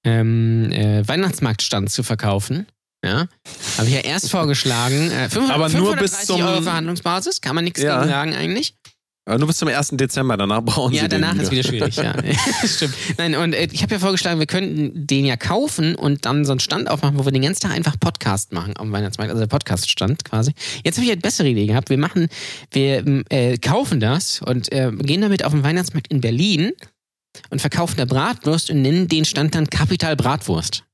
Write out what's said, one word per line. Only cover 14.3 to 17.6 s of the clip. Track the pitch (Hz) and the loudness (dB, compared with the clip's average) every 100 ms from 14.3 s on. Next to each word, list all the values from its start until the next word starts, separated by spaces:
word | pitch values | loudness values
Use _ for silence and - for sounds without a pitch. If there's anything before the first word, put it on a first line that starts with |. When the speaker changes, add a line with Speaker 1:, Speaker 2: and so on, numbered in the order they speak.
| 165 | 0
Speaker 1:
wir | 151 | 0
könnten | 185 190 156 147 170 147 | -2 -2 -2 -2 -4 0
den | 135 | 2
ja | 139 117 | 2 0
kaufen | - 196 294 - 156 | 0 0 0 0 0
und | - - 143 117 | 0 0 0 0
dann | 143 | 0
so | 143 | 2
einen | 127 | 0
Stand | - 151 339 | 0 -2 -2
aufmachen, | 147 143 143 | 0 2 2
wo | |
wir | 135 | 2
den | 135 | 2
ganzen | 139 185 | 0 0